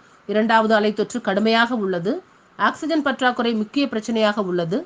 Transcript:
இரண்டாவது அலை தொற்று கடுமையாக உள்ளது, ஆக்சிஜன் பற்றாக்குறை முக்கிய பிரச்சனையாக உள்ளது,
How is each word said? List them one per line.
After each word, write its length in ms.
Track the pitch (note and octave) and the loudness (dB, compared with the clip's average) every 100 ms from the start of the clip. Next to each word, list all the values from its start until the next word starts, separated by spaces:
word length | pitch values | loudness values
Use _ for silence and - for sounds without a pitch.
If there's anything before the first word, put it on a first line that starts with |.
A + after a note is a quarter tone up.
| - - - | -14 -20 -4
இரண்டாவது 440 | G#3 A3 A3+ A3 A3 | 0 4 4 4 4
அலை 160 | G#3+ | 2
தொற்று 260 | G#3+ G3+ A#3+ | 0 -4 -4
கடுமையாக 540 | A3 G3 G#3+ A3+ A#3 A#3+ | -2 0 2 2 2 0
உள்ளது, 360 | G3 F3+ F3 E4+ - _ _ - | -2 -2 -2 -4 -8 _ _ -2
ஆக்சிஜன் 440 | G#3+ - D#4 D#4+ | -2 -2 -4 -2
பற்றாக்குறை 480 | C#4 A#3 B3+ B3 A#3 | -2 0 0 0 -2
முக்கிய 300 | A3+ G#3+ C#4+ C#4 | -2 -2 -2 -2
பிரச்சனையாக 540 | A3 A3 A3+ G#3+ G#3+ | -2 -4 0 0 0
உள்ளது, 340 | F#3+ F3+ E3 G#3+ | -2 -2 -2 -4